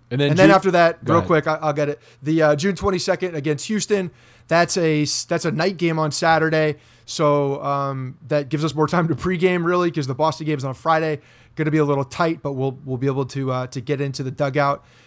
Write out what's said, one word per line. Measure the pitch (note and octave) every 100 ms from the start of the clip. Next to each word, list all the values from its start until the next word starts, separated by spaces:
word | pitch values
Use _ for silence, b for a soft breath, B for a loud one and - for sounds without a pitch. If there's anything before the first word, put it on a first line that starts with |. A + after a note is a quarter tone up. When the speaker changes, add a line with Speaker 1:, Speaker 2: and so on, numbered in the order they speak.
| -
Speaker 1:
And | C3+
then | C#3+
Speaker 2:
And | E3
then | G3
Speaker 1:
June |
Speaker 2:
after | F#3+ F#3+
that, | F3 E3+ E3
Speaker 1:
Go | C#3+
Speaker 2:
real | E3+
Speaker 1:
ahead. | F3+
Speaker 2:
quick, | D#3+ D#3
I, | D#3
I'll | D#3
get | D3 C#3+
it. | C#3+ b b
The, | C#3 D#3+
uh, | D3+
June | D3 G3 F3
twenty-second | G3+ F#3 - F3 F#3
against | D#3+ C#3+ D3 -
Houston, | G#3 - G3+ F3+ - b b b
that's | E3 F3 F#3+
a | D#3+ D3+
s-, | C#3+ -
that's | - E3+
a | E3
night | D3+ F#3 E3+
game | E3+ D#3+
on | D#3
Saturday. | - E3 D#3+ D#3+ D#3+ D#3 D3 b b b
So, | - D3+ C#3+ C#3 C#3
um, | C#3+ C#3+ C#3 C3+ B2+ - B2+
that | D3 C3+
gives | D3
us | D#3
more | D3 D3+
time | F3 E3
to | C3+
pregame, | F3+ F3+ F3+ F3
really, | E3+ F3+ F3
'cause | D#3+ C3+
the |
Boston | C3+ D#3 D3 D#3
game | D3
is |
on | C3
Friday. | B2 D#3+ D#3+ D#3+ C#3+ b b b -
Gonna | D3+
be | D#3
a |
little | C#3+ C#3
tight, | C3 - E3 E3
but | C#3+
we'll, | C3 C3+ C3
we'll | C3+ B2+
be | C3+
able | C3+ C3
to, | C3+ C3
uh, | B2+ B2+
to | C3+
get | A2+ C#3
into | C#3 C3
the | C3
dugout. | - C#3 C#3+ C#3+ C#3 _ b